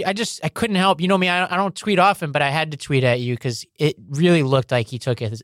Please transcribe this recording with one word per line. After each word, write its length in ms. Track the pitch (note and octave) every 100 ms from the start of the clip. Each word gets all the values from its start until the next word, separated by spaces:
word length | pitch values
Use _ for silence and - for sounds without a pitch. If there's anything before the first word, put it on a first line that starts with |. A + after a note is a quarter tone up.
| F#3+
I 80 |
just, 260 | G3+ A3+ -
I 60 | D#3
couldn't 260 | - A#3 F#3+
help, 260 | F#3+ E3+
you 60 | F#3
know 100 | G3
me, 100 | F3+
I, 240 | F3+ F#3
I 60 | F3+
don't 180 | G3 F#3+
tweet 220 | G#3+ F#3
often, 340 | F#3+ G3 D3+
but 100 | C#3
I 80 | C#3
had 220 | D3+ D#3
to 60 | D3
tweet 260 | - C#3
at 160 | B2+ B2
you 160 | B2 A#2+
'cause 280 | C3 A2+ - -
it 180 | D3+ - -
really 340 | C#3+ F3 E3+
looked 280 | C3 C3+ -
like 160 | B2 A2
he 120 | A#2+
took 200 | - A#2
his, 240 | A2 A2